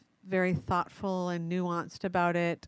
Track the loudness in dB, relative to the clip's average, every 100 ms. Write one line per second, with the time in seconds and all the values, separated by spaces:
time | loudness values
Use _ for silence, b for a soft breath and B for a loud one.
0 | _ _ -2 2 2 0 0 0 -2 -4
1 | -4 -2 -2 -2 -2 -2 -2 -2 -6 -6
2 | -2 2 2 4 0 -2